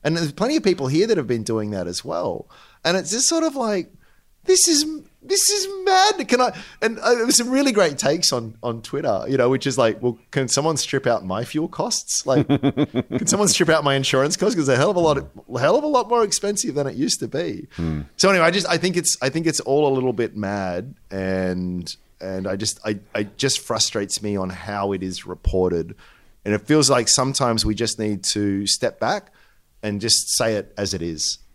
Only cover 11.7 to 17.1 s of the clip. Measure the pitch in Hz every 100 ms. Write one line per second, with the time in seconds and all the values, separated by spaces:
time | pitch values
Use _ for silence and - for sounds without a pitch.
11.7 | - - - - - - 135 - 143 139
12.7 | 131 147 120 - - 160 202 208 - 165
13.7 | 160 143 139 131 135 139 - 196 202 139
14.7 | 123 160 185 165 139 - - - 127 135
15.7 | 233 302 277 220 240 214 - 202 208 -
16.7 | 143 139 120 143